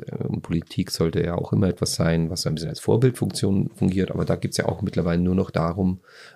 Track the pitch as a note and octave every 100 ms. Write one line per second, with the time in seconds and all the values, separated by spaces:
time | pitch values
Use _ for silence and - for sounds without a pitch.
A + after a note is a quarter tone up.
0 | - - - - - E2+ - - - -
1 | E2 E2+ E2+ F2 - G#2 F#2 - - -
2 | E2+ E2 D#2+ F2+ - D#3 - - - A#2+
3 | B2+ - G#2 - G2+ G2 - - F#2+ F#2
4 | F#2 - - F2+ F#2 - - - F#2+ G2
5 | E2+ E2+ F2+ F#2+ F#2+ E2 E2 F#2+ F#2 F#2
6 | _ - -